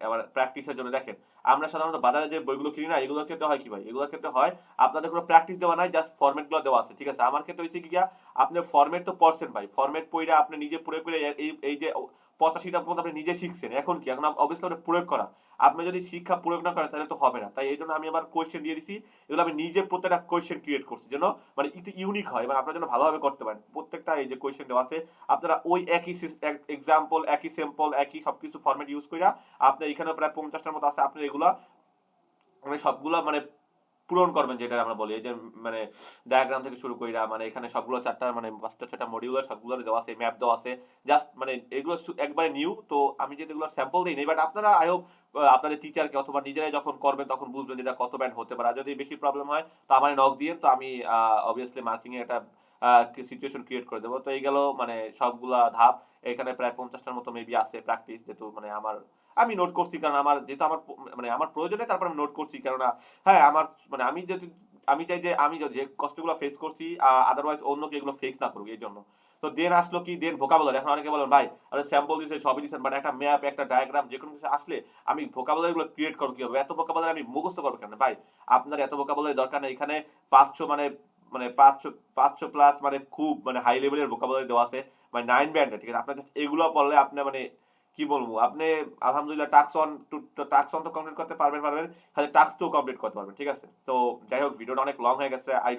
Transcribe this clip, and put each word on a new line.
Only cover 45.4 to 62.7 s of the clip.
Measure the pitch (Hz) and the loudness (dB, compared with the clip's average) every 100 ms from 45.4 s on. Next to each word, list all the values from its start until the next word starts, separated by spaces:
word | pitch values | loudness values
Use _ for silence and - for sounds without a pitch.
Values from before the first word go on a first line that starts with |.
| 143 | 6
আপনাদের | 127 151 147 | 6 4 -6
টিচারকে | 151 156 151 139 | -6 -4 -2 -2
অথবা | 135 143 | -2 -4
নিজেরাই | 139 143 156 | -4 -4 -4
যখন | 143 147 | -4 -4
করবেন | 139 143 135 139 | 0 0 2 -2
তখন | 131 131 | -6 -6
বুঝবেন | 131 131 127 | -10 -10 -6
যেটা | 127 123 | -6 -4
কত | 123 151 | -4 -2
ব্যান্ড | 131 120 | -4 -4
হতে | 110 123 | -8 -2
পারে। | 123 | -2
আর | |
যদি | 135 131 135 | -2 -6 -8
বেশি | 143 147 | -10 -4
প্রবলেম | 143 139 143 | -2 -2 -2
হয় | 147 160 _ - | -4 -4 _ 4
তো | |
আমায় | 135 143 139 | 6 6 6
নক | 135 131 | 4 4
দিয়ে, | 151 170 | -4 2
তো | 151 | 4
আমি, | 131 131 127 | 4 0 -6
আহ, | 113 113 113 110 113 | 0 2 4 4 2
obviously | 113 123 131 | -2 -6 -6
মার্কিংয়ে | 117 113 120 123 | -4 -6 -8 -10
একটা, | 120 120 - _ _ _ | -6 -6 -8 _ _ _
আহ, | 120 120 117 - | 6 8 6 -2
সিচুয়েশন | 123 127 135 139 | -14 -10 -10 -10
ক্রিয়েট | - 127 - | -8 -10 -8
করে | 113 | -8
দেবো। | 117 127 | -6 -6
তো | 139 | -4
এই | 135 | -2
গেল | 135 139 143 | 2 2 2
মানে | 131 120 113 110 - | 0 -4 -4 -8 -2
সবগুলা | 123 120 127 123 117 | -2 -2 0 4 4
ধাপ, | 117 123 - - _ | 8 6 6 -4 _
এখানে | 123 120 127 | -8 -6 -6
প্রায় | 127 123 120 | -2 -4 -4
পঞ্চাশটার | 123 123 123 | -10 -12 -10
মতো | 123 120 | -10 -8
maybe | 117 113 120 | -10 -2 0
আছে | 110 113 | 0 -4
প্র্যাকটিস, | 117 110 - 113 - | -4 -6 -6 -16 -16
যেহেতু | - 110 | -16 -14
মানে | 107 104 | -12 -10
আমার | 104 107 104 - _ _ - | -8 -6 -8 -12 _ _ 2
আমি | 233 202 | 2 2
নোট | 180 | 0
করছি, | 175 170 160 | 0 -4 -2
কারণ | 156 143 | 0 2
আমার | 143 143 127 | 4 2 0
যেহেতু | 139 156 | -2 0
আমার | 160 | 0
প-, | - 135 135 123 | -6 -18 -14 -8
মানে | 120 | -4
আমার | 120 160 | -2 -2
প্রয়োজনে | 151 175 208 233 | -4 -4 -4 -2
তারপর | 185 180 | -2 -2
আমি | 151 | -2
নোট | 147 | -4
করছি, | 151 151 131 | -6 -12 -8
কেননা | 131 | -6